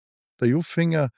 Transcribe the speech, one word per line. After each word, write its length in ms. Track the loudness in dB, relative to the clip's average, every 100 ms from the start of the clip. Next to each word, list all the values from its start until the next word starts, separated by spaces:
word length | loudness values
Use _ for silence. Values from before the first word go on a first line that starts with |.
| _ _ _ -2
der 80 | 0
Juffinger 600 | 0 -2 -2 0 0 -2